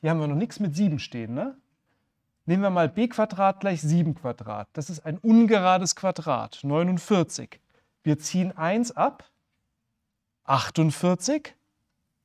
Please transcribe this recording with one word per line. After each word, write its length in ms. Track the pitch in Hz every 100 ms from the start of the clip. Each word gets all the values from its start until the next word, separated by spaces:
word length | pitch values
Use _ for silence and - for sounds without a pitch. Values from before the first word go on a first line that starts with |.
Hier 80 | 156
haben 120 | 165
wir 60 | 151
noch 80 |
nichts 240 | 147 233 -
mit 160 | 202
sieben 240 | 147 202 147
stehen, 360 | - 120 113
ne? 240 | 254 269 269 _ _ _ _ _ _ _ _ -
Nehmen 160 | 180
wir 80 | 202
mal 180 | 180 160
B 180 | 202 240
Quadrat 540 | 226 214 190 196 190
gleich 220 | 196 170
sieben 320 | 151 170 160
Quadrat. 520 | - 127 120 107 107 101
Das 160 | - 143
ist 160 | 160
ein 140 | 160 160
ungerades 760 | 226 226 226 214 185 185 180
Quadrat, 680 | - 190 175 160 123 113 -
neunundvierzig. 1000 | 139 151 175 180 - 202 160 - 120 - _ _ _ _
Wir 160 | 156 147
ziehen 380 | - 185 185 180
eins 400 | 160 214 240 -
ab, 280 | 226 - - _ _ _ _ _ _ _ _ _ _ _
achtundvierzig, 1120 | - 131 - - 156 - 175 180 - 302 - _ _ _ _ _ _ _